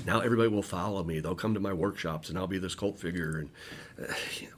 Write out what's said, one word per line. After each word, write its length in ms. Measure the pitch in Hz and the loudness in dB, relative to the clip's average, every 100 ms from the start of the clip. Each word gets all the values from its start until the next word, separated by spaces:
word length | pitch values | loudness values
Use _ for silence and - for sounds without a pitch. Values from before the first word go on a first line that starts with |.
| - | 2
now 140 | 110 | 4
everybody 280 | 113 117 113 | 4 6 6
will 140 | 104 | 4
follow 400 | - 92 101 98 | 0 0 0 0
me. 160 | 82 80 | 0 0
They'll 160 | 78 | -2
come 200 | 90 110 | 0 2
to 40 | 107 | 2
my 120 | 98 | 2
workshops, 560 | 90 101 - 82 80 - | 0 0 0 -2 -4 -4
and 100 | 87 | -2
I'll 80 | 92 | 0
be 120 | 95 | 0
this 180 | 92 - | -2 -2
cult 240 | 101 98 | -2 -2
figure." 360 | 85 87 80 78 | -2 0 0 -2
And, 120 | 73 - - - - - - | -4 -10 -14 -14 -14 -8 -6
uh, 40 | - - - - | -4 -4 -6 -6